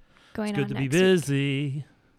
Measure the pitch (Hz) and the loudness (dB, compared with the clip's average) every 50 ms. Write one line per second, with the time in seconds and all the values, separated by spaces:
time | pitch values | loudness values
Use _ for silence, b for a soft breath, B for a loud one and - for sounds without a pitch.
0 | B B B B B B B - 214 208 208 151 135 - 104 117 135 131 143 175 | B B B B B B B -6 -6 -4 -2 -2 -2 -2 -2 -4 -2 0 2 4
1 | 185 185 190 175 135 139 139 139 139 143 135 139 147 139 131 151 131 b b b | 4 6 4 4 2 0 0 0 0 0 -2 -2 -4 -4 -6 -8 -10 b b b
2 | b b b | b b b